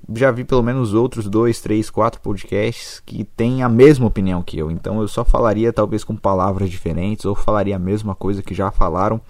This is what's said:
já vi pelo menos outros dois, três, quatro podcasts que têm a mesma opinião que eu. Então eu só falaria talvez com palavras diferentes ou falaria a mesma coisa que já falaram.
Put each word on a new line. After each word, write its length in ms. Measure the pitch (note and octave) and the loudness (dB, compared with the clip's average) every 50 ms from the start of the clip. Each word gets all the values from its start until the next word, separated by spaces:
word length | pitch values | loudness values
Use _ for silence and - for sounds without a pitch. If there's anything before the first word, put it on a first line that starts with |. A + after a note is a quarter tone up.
| - - A2 | -12 -12 -2
já 160 | A2+ C3 C3+ | 0 2 2
vi 120 | A#2+ A#2+ B2 | 2 0 -2
pelo 180 | - C3+ B2 | 0 0 2
menos 320 | A#2 A#2+ B2+ C3+ B2 G#2+ G2+ | 2 2 0 0 -2 0 2
outros 340 | A2 B2 C3 - A2+ G#2 | 2 2 0 -2 -6 -6
dois, 320 | G2+ G2+ A2 A#2 A#2+ A2+ - | -2 0 2 2 2 0 -2
três, 300 | - A2 A2 A2 G#2+ - | -4 -2 -2 -2 -2 -2
quatro 320 | - - G#2+ A#2 - - | -2 0 0 0 -2 -4
podcasts 800 | - - G#2+ F#2+ - - F#2+ G2 G#2+ A#2 A#2 - - - - - - | -6 -6 -6 -6 -6 -6 -4 -2 -2 -2 -4 -6 -12 -16 -18 -18 -18
que 200 | - - - G#2+ | -14 -10 -10 -10
têm 400 | - - - A2+ A#2 C3 C3 B2+ | -10 -4 -2 -2 0 0 0 0
a 60 | A#2+ | 2
mesma 360 | A2+ A2+ C3 D3+ D3+ B2+ B2 | 6 8 10 8 8 6 4
opinião 380 | G#2+ - - F#2+ F#2+ F#2 F2 F2 | 0 0 0 -2 -2 -2 -2 -4
que 160 | - - D#2 | -6 -6 -6
eu. 100 | D#2 D#2 | -4 -4
Então 320 | E2 E2+ - F2+ G2 A2 | -6 -6 -6 -6 -4 -4
eu 60 | G#2+ | -4
só 180 | G2+ - - A#2+ | -4 -4 2 4
falaria 480 | - - - A#2 A2+ G2+ G#2+ A2+ A#2 A#2 | 4 4 6 4 2 2 2 0 0 2
talvez 300 | - G#2+ G2 A2 G#2 - | 0 -2 0 -2 -6 -4
com 120 | - A2+ | -6 -8
palavras 540 | G#2 - G2 G2 F#2 F2+ G2 F#2+ F#2+ G2 F#2+ | -2 0 0 0 2 0 0 0 -2 -2 -4
diferentes 560 | F2+ F2+ - E2+ D#2+ E2 F2+ G2+ G#2+ - - | -4 -6 -6 -4 -4 -2 -2 -4 -4 -4 -4
ou 80 | G2 G2+ | -2 0
falaria 420 | - - - G#2+ G#2 G2 G2 G2+ | 2 2 2 2 2 0 0 -2
a 40 | F#2 | -2
mesma 340 | F2+ F#2 G2+ G#2 G#2+ G#2 F#2+ | -2 -2 -2 -2 -2 -6 -8
coisa 300 | - - F#2+ G2+ F#2+ F#2+ | -4 -4 -4 -4 -4 -6
que 100 | - F#2 | -8 -4
já 160 | F2 F#2+ G2 | -4 -4 -2
falaram. 500 | - - G#2 F2+ D#2+ F2 G2 G#2+ A2 A2+ - | 2 2 2 2 2 0 0 0 0 -2 -6